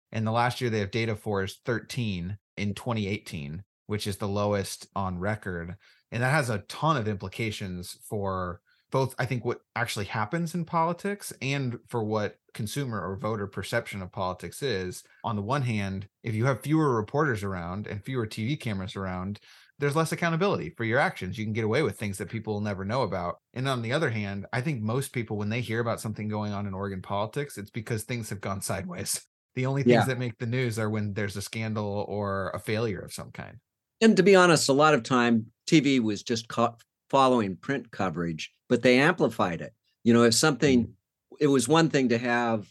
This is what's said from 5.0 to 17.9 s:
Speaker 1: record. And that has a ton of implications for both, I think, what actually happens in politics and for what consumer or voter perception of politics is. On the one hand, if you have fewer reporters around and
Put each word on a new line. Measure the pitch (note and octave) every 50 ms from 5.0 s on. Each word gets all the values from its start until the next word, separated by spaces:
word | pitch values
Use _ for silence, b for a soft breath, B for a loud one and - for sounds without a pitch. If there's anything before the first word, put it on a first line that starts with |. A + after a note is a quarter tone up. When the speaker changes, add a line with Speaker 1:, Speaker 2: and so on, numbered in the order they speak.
| G2 F#2 F2+ F2
Speaker 1:
record. | F2+ G#2 A2 G#2 - G2 F2+ E2+ E2+ E2+ F#2 b b b b b b b -
And | A#2 B2
that | C3
has | C#3+ D#3 C#3 A#2
a | A#2 G2+
ton | - - - - - D#3 D#3+
of | C#3 G#2+ G#2+
implications | G#2+ F#2 - F#2 - - A#2 A2 G#2+ - G#2+ F#2+ F2+ F2+ F2 - - - - -
for | A2+ G#2+ G2 G2 F#2+ F#2 F#2 F2+ F2 - _ _ _ _ _ _
both, | - C3+ C3+ A#2+ - -
I | B2+
think, | A#2+ C3 A#2+ G#2+
what | A#2+ - - _ _ -
actually | A2 A#2+ A#2 - - G2+
happens | - - A#2 G#2+ G#2 - E3 F3 D#3+ -
in | F3+ E3
politics | - - E3+ E3 E3 F3 F3 - G3 G3+ G3+ - - - - -
and | C3 C#3 C#3+ C3+ B2 A#2 - _ -
for | - A#2+ A2
what | G#2+ G#2+ G#2+ G#2 F#2+ - _ _ _ -
consumer | - A#2 G#2 - C#3 C#3+ B2+ A2+ G#2 E2
or | F2+ G2
voter | F#2+ G#2 G#2+ A2+ G#2+ G2+ F#2+
perception | - G#2 G2 - - A2+ F#2+ - - G2+
of | F#2+ F2+ -
politics | A2+ F#2+ F#2 F2+ - - F2 - - C#3+
is. | C3+ A2 F#2+ F#2 F2+ F2+ - - b b b b
On | G#2+ A2
the | G#2 G2+
one | G#2+ C3 D3 C3
hand, | A#2+ A2+ G#2 G2+ G2 F#2+ F#2+ F#2+ - _ _ -
if | A#2 G#2+
you | G#2+ A#2
have | C3+ C3+ - -
fewer | C#3+ D#3 D#3+ D#3 C#3+ B2
reporters | A2 G#2 - - C#3+ D#3+ D3 A#2+ G2 F#2+
around | G2+ F#2+ F2+ E2+ E2+ F2+ G2+ G#2
and | -